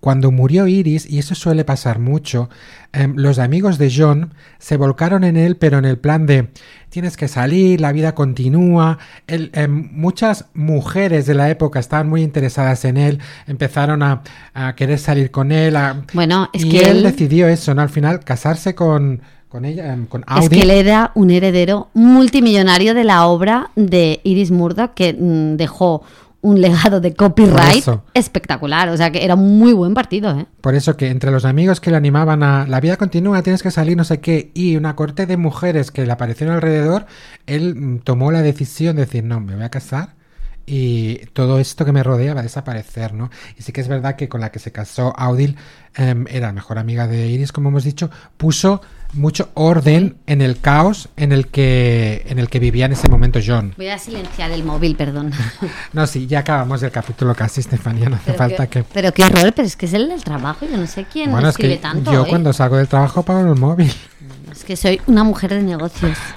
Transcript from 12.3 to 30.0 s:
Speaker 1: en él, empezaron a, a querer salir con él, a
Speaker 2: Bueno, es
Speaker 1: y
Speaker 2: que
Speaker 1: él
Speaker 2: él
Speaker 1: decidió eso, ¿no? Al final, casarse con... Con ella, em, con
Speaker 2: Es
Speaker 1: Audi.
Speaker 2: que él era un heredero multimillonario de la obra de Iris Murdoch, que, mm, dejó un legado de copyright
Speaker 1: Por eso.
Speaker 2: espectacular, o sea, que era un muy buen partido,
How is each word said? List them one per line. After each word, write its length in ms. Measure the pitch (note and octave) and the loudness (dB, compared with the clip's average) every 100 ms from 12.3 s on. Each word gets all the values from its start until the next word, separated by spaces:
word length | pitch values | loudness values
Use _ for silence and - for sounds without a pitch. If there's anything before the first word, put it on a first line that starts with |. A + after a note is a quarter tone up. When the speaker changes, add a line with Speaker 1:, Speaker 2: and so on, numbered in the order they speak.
| C#3+ C3+ C3 C3 B2+ | -2 -4 -2 -2 0
Speaker 1:
en 120 | C3 C3 | -2 0
él, 240 | D3 C#3+ - - - | 0 -2 -8 -20 -12
empezaron 560 | C3+ C#3 D3 C#3+ D3+ | -6 -4 -2 -2 0
a, 200 | C#3+ C#3 - - - | 0 -2 -6 -20 -18
a 200 | - C3 | -8 -8
querer 240 | B2+ C3+ D3 | -4 -2 -2
salir 320 | - C#3+ C3 | 0 0 0
con 220 | - C3+ | -2 0
él, 240 | D#3 D#3+ D#3 | 2 2 0
a 260 | C#3 C3+ C#3 | -2 -4 -6
Speaker 2:
Bueno, 340 | F3+ E3 F#3 F#3+ | -2 0 0 -2
es 120 | - | -2
Speaker 1:
y 40 | D#3+ | 2
Speaker 2:
que 100 | E3+ | 4
Speaker 1:
él 160 | F#3+ G3+ | 6 6
Speaker 2:
él 40 | |
Speaker 1:
decidió 440 | G3 - D3 D#3+ F3 | 4 2 2 4 4
eso, 260 | E3 D#3+ | 2 0
¿no? 80 | C#3 | 0
Al 80 | D3 | 0
final, 300 | D3+ D3 F3+ | 0 -2 -2
casarse 500 | - A#2+ D3 D#3+ G3 | -4 -4 -2 -2 -4
con... 460 | F3 E3+ D3+ C#3+ B2+ - - _ | -2 0 2 0 -4 -10 -20 _
Con 140 | B2 C3 | -12 -10
ella, 260 | D#3+ D#3 | -8 -8
em, 140 | B2+ A#2 | -8 -8
con 160 | C#3+ | -10
Speaker 2:
Es 40 | - | -2
Speaker 1:
Audi. 200 | G#3+ E3 E3+ | 2 4 6
Speaker 2:
que 60 | |
él 80 | F#3 | 6
era 420 | G3 G3 G#3+ A3+ | 6 6 4 2
un 160 | - F#3 | 2 4
heredero 600 | F3 F#3+ F3+ F3 G3+ - | 4 2 2 2 0 -2
multimillonario 1000 | A3 A#3 B3+ C4 C#4 A#3+ G3+ F#3+ F3+ F#3+ | 4 6 8 6 4 4 4 4 4 4
de 100 | A#3 | 2
la 220 | A3+ F#3 E3+ | 4 4 4
obra 440 | F3 F#3+ A#3 - - | 2 2 0 -2 -2
de 440 | G3+ F3+ E3 D#3 | 2 4 2 0
Iris 260 | - F#3 F#3+ | 0 0 2
Murdoch, 440 | F3 E3+ E3+ A#3+ | 2 0 -2 -4
que, 180 | - F3+ | 0 -2
mm, 440 | - F3 D#3+ D#3 D#3 | 0 0 0 0 -2
dejó 460 | D#3 - F#3 D#3 - - _ _ | -4 0 0 0 -6 -20 _ _
un 180 | G#3 G3+ | 2 4
legado 400 | F3+ E3+ F#3 G3 | 4 4 2 2
de 120 | F3 | -2
copyright 420 | D#3+ G3+ F3+ G#3 D3 C3+ A3 | 2 2 6 6 6 6 4
Speaker 1:
Por 100 | F3 | 2
eso. 100 | A2 - | -2 -2
Speaker 2:
espectacular, 760 | - A3+ F#3 - C3+ D3 D#3 F3+ | -2 -2 -4 -6 -8 -2 -2 0
o 80 | E3 | 0
sea, 140 | E3 | 0
que 140 | D#3+ | 0
era 100 | F#3 | 2
un 240 | F3+ G3 G#3 | 4 6 6
muy 140 | A#3 | 6
buen 220 | A3+ F3 | 6 2
partido, 440 | G#3+ | 0